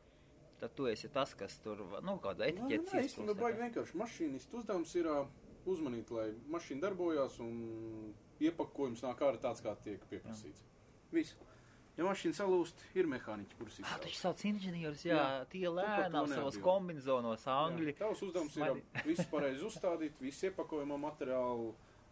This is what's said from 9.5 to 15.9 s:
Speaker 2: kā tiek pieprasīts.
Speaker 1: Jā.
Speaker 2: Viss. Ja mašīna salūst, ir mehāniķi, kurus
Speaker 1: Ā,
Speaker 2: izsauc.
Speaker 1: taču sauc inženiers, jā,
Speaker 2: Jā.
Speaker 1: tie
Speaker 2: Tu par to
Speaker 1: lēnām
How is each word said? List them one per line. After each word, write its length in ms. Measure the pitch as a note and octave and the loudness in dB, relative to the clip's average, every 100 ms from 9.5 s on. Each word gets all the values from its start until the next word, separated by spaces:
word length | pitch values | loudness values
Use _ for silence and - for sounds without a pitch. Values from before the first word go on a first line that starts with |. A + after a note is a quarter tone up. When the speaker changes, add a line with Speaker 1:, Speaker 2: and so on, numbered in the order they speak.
| A#2 | -2
Speaker 2:
kā 100 | A2+ G2+ | -4 -6
tiek 260 | - G2 - | -6 -10 -8
pieprasīts. 560 | G2 A2+ A2 D#2 - | -10 -8 -10 -12 -16
Speaker 1:
Jā. 80 | - - - - - | -20 -20 -20 -20 -2
Speaker 2:
Viss. 220 | E3 D3+ - - - - - - | 0 0 -2 -20 -20 -20 -20 -12
Ja 160 | - F3 | -2 0
mašīna 260 | F#3+ E3+ | 2 0
salūst, 460 | D3+ G3+ F#3 D#3+ - - | 2 4 4 4 -4 -2
ir 140 | F#3 F3 | 2 4
mehāniķi, 500 | B2+ - G#2+ G2 - | 2 -2 -8 -8 -10
kurus 200 | G#2+ - | -12 -8
Speaker 1:
Ā, 60 | |
Speaker 2:
izsauc. 200 | - - | -6 -4
Speaker 1:
taču 140 | - - | -4 -2
sauc 220 | F#3 D#3+ | 0 0
inženiers, 600 | G3+ G#3 F#3+ E3+ D#3+ D3 E3+ | 0 0 0 -2 -2 -2 2
jā, 80 | D#3+ | 4
Speaker 2:
Jā. 100 | C3+ C3+ | 4 2
Speaker 1:
tie 180 | B2+ F#3 | -4 -2
Speaker 2:
Tu 80 | F3+ | 0
par 60 | E3+ | 2
to 20 | |
Speaker 1:
lēnām 500 | G3+ | 2